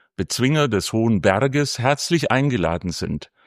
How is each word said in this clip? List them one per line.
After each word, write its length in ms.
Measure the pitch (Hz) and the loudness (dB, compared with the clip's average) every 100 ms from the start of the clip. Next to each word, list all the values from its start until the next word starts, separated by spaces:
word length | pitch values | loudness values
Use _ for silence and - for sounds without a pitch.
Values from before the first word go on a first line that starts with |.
| _ - | _ -8
Bezwinger 520 | 90 - 127 156 147 | -6 0 0 2 2
des 240 | 101 - | 0 0
Hohen 300 | 110 117 104 | 0 2 2
Berges, 580 | 101 98 139 143 143 - | 2 2 2 0 -2 0
herzlich 500 | 123 143 - 170 - | 0 0 0 -2 2
eingeladen 640 | 127 143 120 82 85 90 | 2 2 0 0 -2 -4
sind. 400 | - - 73 - _ | -6 -6 -6 -8 _